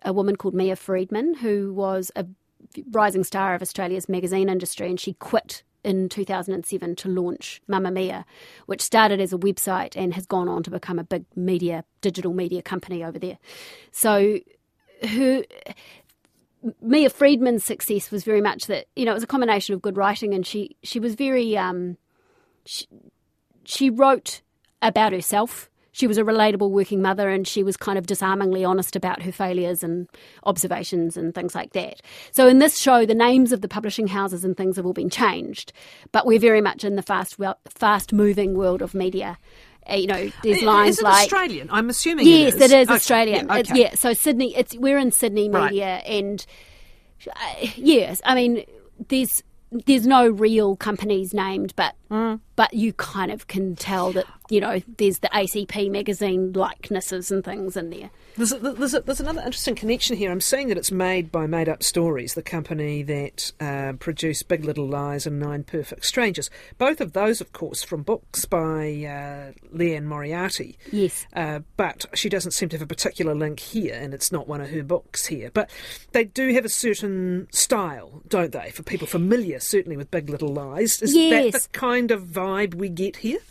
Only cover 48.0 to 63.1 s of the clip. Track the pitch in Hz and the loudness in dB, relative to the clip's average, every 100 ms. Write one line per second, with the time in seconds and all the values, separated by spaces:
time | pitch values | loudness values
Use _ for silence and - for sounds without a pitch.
48 | 190 185 - 254 240 233 - - - - | 4 -2 0 2 2 0 -6 -16 -20 -20
49 | 220 262 254 - - - _ 233 - 269 | -2 -2 0 -4 -8 -18 _ -2 2 4
50 | 233 262 240 202 220 220 202 190 214 208 | 6 6 6 4 4 4 2 0 -4 -4
51 | 208 196 190 208 190 196 196 - 165 - | -2 -2 -2 -4 -2 -4 -4 -2 -2 -4
52 | - 214 226 220 - - 220 233 220 - | -6 -4 -2 -4 -6 0 0 2 -2 -2
53 | - 196 185 214 - 190 190 170 190 190 | -8 -6 -6 -6 -8 -4 -4 -4 -4 -2
54 | 180 185 - - - 208 202 185 208 233 | 0 -2 -4 -10 0 0 2 -2 -6 0
55 | 202 175 202 208 190 208 196 214 202 196 | 0 2 0 0 -2 -4 -6 -4 -2 -2
56 | 208 190 202 185 185 185 185 - - 196 | -4 -2 0 0 0 0 -2 -4 -6 -6
57 | - 185 180 196 185 202 190 185 165 175 | -4 -6 -4 -4 -4 -8 -8 -8 -8 -12
58 | 196 - - - 226 254 254 233 269 262 | -16 -20 -14 -4 -2 -2 -4 -4 -2 -2
59 | - 269 277 320 - - - 208 214 254 | -2 -4 -4 -6 -6 -6 -6 -4 -2 -2
60 | - 208 196 180 - 269 269 175 - 185 | -2 -2 -2 -2 -2 -2 0 -2 -2 0
61 | 185 185 165 165 156 165 160 156 - 175 | 0 0 -2 -4 -2 -2 -2 -2 -2 0
62 | 165 139 120 - - 165 143 156 151 147 | 0 -2 -6 -8 -8 -8 -6 -6 -6 -6
63 | 143 | -6